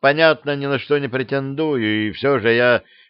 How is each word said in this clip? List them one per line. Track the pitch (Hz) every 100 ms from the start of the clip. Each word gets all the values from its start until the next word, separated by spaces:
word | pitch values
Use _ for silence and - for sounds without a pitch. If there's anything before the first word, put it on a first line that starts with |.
понятно, | 139 151 160 151 143
ни | 143 139
на | 135
что | - 147
не | 131
претендую, | 131 123 139 135 139 156 131 107 107 107
и |
всё | - 135 131
же | 113
я | 120 123 113 - _